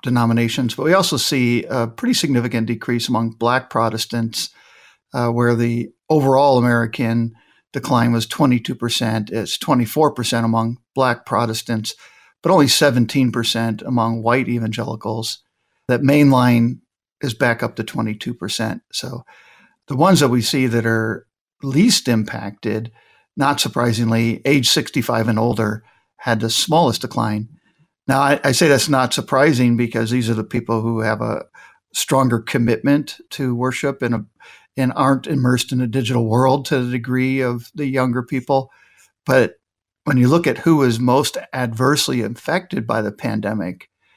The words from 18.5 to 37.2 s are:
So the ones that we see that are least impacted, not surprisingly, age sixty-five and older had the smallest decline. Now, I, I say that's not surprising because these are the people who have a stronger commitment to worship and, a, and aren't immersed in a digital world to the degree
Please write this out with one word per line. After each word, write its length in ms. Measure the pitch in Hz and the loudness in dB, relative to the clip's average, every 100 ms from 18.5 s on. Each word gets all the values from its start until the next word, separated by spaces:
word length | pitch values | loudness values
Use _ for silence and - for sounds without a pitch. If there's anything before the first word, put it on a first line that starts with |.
| - 110 - _ | -6 -6 -6 _
So 320 | - 131 123 - - _ _ _ _ - | -12 -10 -14 -16 -20 _ _ _ _ -8
the 80 | 135 | 2
ones 240 | 180 175 | 4 6
that 80 | 131 | 4
we 120 | 123 | 2
see 280 | 110 139 123 | 0 0 0
that 180 | 117 113 | 0 0
are 400 | 113 110 101 _ _ _ - | 0 -2 -6 _ _ _ -12
least 420 | 139 135 226 - 127 | -2 2 4 2 0
impacted, 840 | 110 107 113 104 101 113 110 117 _ _ _ _ - | 0 0 -8 -10 -8 -6 -6 -6 _ _ _ _ -2
not 220 | 139 139 | -2 0
surprisingly, 840 | - 127 120 110 113 113 113 - | -2 -2 0 0 0 2 0 -2
age 240 | 135 147 120 | 2 2 2
sixty-five 580 | 156 147 139 117 117 113 | 0 -2 -4 -2 -2 0
and 100 | 110 | 0
older 460 | 120 117 107 107 _ _ _ _ | 0 0 -2 -4 _ _ _ _
had 180 | 127 110 | -4 -2
the 100 | 113 | -2
smallest 500 | - - 160 143 - | -2 0 2 2 -2
decline. 480 | 123 123 110 104 107 - _ _ _ _ - | -6 -4 -2 -4 -8 -14 _ _ _ _ -2
Now, 140 | 135 | 2
I, 200 | 143 147 | 2 2
I 80 | 143 | 0
say 160 | 123 160 | 2 4
that's 220 | 135 - | 4 2
not 240 | 135 123 | 0 0
surprising 640 | - - 135 151 127 123 120 | -4 -2 2 4 4 2 2
because 320 | 120 113 110 | 0 -2 -2
these 180 | 127 113 | 0 0
are 60 | |
the 100 | 110 | -2
people 380 | 104 127 117 113 | -2 -6 -2 -2
who 180 | 117 113 | -2 -2
have 220 | 110 107 | -2 -2
a 240 | 113 - - _ - _ _ | -4 -6 -10 _ -20 _ _
stronger 440 | - - 135 131 117 | -8 0 2 2 0
commitment 800 | - 127 117 110 143 143 147 - - | -2 0 0 2 2 0 -2 -14 -16
to 240 | - 131 | -6 -4
worship 480 | 120 127 - 139 139 | -2 -4 -2 -4 -2
and, 120 | 120 | -2
a, 120 | 117 - _ - - _ - | -2 -6 _ -20 -20 _ -2
and 160 | 127 | -2
aren't 320 | - 131 135 - | 2 0 0 -2
immersed 460 | 143 123 127 - | 0 2 0 0
in 80 | 127 | -2
a 60 | 123 | -2
digital 400 | 135 113 120 113 | -2 0 0 2
world 400 | 120 131 131 127 | 4 4 2 0
to 180 | 135 | -2
the 60 | 123 | -2
degree 500 | 123 120 127 | -4 -4 -2